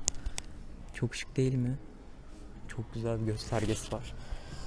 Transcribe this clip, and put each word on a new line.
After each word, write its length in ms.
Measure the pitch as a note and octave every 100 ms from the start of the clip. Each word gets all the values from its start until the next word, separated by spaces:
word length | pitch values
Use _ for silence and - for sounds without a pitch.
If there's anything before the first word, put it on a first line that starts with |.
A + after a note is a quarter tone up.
| - - - - - - - - -
Çok 220 | - A#2+ -
şık 220 | - -
değil 180 | C3 C3
mi? 220 | B2 C3+ - - - - - - - - -
Çok 260 | - A2
güzel 280 | A#2 A2+ A2+
bir 40 | A2
göstergesi 680 | G#2+ - A2+ G#2 A2 - A2
var. 180 | - - - - - -